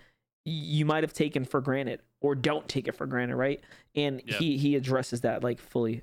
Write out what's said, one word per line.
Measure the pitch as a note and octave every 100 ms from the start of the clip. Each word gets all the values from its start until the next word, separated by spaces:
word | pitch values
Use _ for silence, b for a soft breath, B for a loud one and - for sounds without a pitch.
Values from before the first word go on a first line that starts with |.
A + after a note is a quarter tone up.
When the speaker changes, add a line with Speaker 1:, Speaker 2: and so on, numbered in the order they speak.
| b b _ _
Speaker 1:
y-, | D#3+
you | D#3+ D3+ D3+
might | D3+ D#3
have | D#3
taken | - D3+ C#3+ B2+
for | C#3+
granted, | B2+ C3 C3 A#2 - _
or | C#3
don't | C#3 D3 D3+ -
take | C3+ -
it |
for | - C#3
granted, | B2 B2 B2+
right? | C3+ D3 B B B
And | D3+ C#3+ C3 A2+
Speaker 2:
Yeah. | G#2+
Speaker 1:
he, | D#3+ C#3
he | C#3+ C#3+
addresses | C3 C3 B2+ A#2+
that, | A#2+ A2+
like, | B2 A#2+
fully. | - B2 A#2 A#2